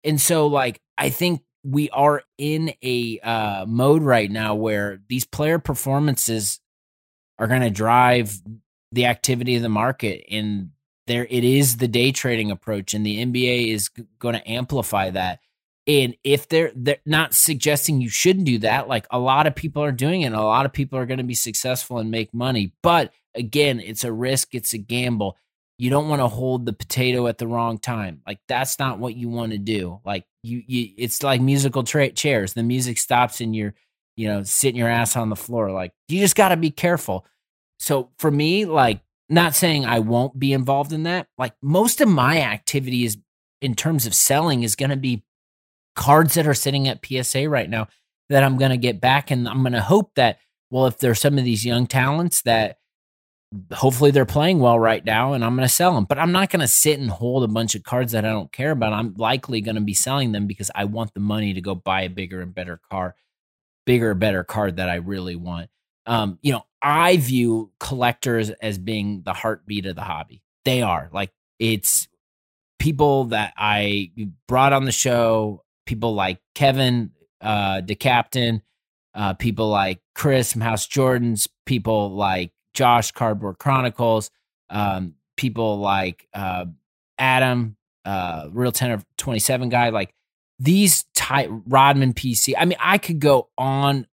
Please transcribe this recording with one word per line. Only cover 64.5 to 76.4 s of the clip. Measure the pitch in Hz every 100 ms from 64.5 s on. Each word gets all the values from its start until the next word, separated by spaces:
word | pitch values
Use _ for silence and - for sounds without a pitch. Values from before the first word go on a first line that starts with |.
| 110 101 85
that | 92
I | 87
really | 87 98 90 87
want. | 87 85 85 _ _ _ -
Um, | 117 104 87
you | 143
know, | 120 - _
I | 143 151 175 185
view | 127 127 120 113 107 _
collectors | - 131 120 - 131 117 107
as | - 110 101
being | 92 107 101 101
the | 90
heartbeat | 92 113 101 - 104 95
of | 87
the |
hobby. | 95 78 76 - _ _
They | - 127
are. | 107 85 82
Like, | 90 95 _ _ _
it's | 113 107 - - - _ _ _ _ _ _ _
people | 151 143 147 139 120
that | 110 104 -
I | 107 104 104 101 90 113 104 80 -
brought | 127 139
on | 139 135
the |
show, | 110 131 120 117 113 107 98 _ _ -
people | 113 117
like | 104 95 92